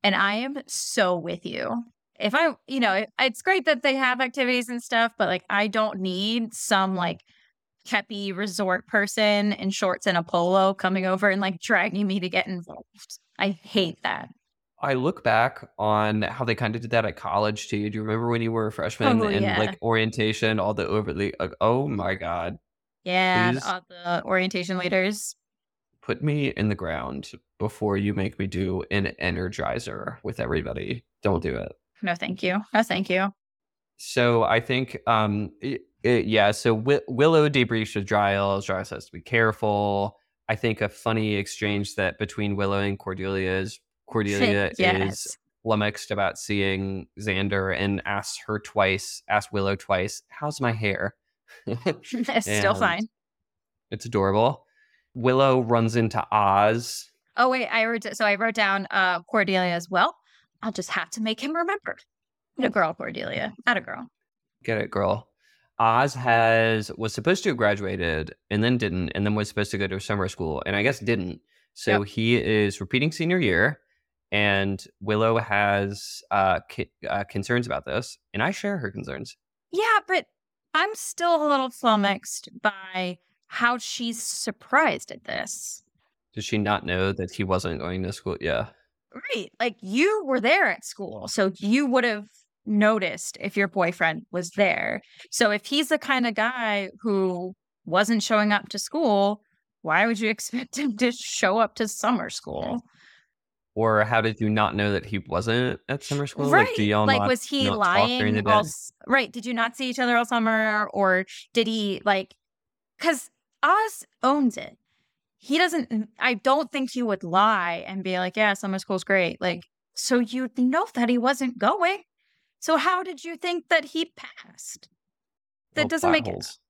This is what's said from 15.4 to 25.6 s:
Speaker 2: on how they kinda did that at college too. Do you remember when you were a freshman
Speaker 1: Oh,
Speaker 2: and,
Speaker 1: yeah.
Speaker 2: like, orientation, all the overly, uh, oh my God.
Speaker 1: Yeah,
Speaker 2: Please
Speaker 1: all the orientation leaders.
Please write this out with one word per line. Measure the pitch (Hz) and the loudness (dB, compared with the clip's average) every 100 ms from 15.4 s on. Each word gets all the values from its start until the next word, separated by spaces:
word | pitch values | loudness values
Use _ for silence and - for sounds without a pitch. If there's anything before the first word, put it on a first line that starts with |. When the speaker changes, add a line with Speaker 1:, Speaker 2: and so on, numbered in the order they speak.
| 123 - - - | 2 -2 -18 -2
Speaker 2:
on | 107 107 107 107 | 2 2 2 2
how | 104 117 | 0 -2
they | 120 | -2
kinda | 113 113 113 | 0 -2 -4
did | 120 | 0
that | 117 107 | 0 0
at | - | -6
college | - 98 107 107 - | -2 0 0 -2 -4
too. | 104 104 | -4 -2
Do | 107 | -4
you | |
remember | 107 110 117 | -2 -2 0
when | 117 | 0
you | 113 | 0
were | 113 107 | 0 -2
a | |
freshman | - 104 - 107 110 | -2 -6 0 2 4
Speaker 1:
Oh, | 107 | 2
Speaker 2:
and, | 101 | 0
Speaker 1:
yeah. | 104 104 | 0 2
Speaker 2:
like, | 107 - | 0 -2
orientation, | 113 113 110 113 107 107 110 110 | 0 2 2 0 0 2 0 2
all | 95 | 0
the | 101 90 | 0 0
overly, | 107 101 76 101 - | 0 -2 -2 -4 -2
uh, | 85 - | -6 0
oh | 107 127 143 | 2 2 0
my | 107 92 95 | -2 -2 -4
God. | 85 87 85 101 _ _ _ _ | -4 -4 -6 -8 _ _ _ _
Speaker 1:
Yeah, | 180 185 185 180 180 | -4 0 2 4 2
Speaker 2:
Please | - | 0
Speaker 1:
all | - 185 _ | -4 -8 _
the | - 175 175 - | -10 -2 -2 0
orientation | 185 185 185 175 185 | 0 0 -4 -4 -4
leaders. | 175 185 185 208 - - _ _ | 0 0 0 -2 -10 -14 _ _